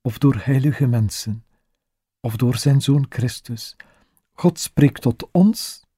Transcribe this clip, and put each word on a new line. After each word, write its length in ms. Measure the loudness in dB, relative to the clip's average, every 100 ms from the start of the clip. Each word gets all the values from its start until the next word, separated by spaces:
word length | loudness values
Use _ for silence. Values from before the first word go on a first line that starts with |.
of 160 | -8 0
door 180 | 0 2
heilige 440 | 0 0 0 0 0
mensen, 580 | 0 -2 -4 -10 -10 -14 _ _ _ _ _ _ _
of 160 | -8 -2
door 200 | -2 0
zijn 260 | 2 2
Zoon 240 | 2 0 0
Christus. 640 | -4 -4 -6 -12 -12 -14 -20 _ _ _ _ _
God 260 | -2 0 0
spreekt 420 | -4 2 2 2
tot 280 | -4 -4 -2
ons, 540 | 2 4 2 -8 -16 _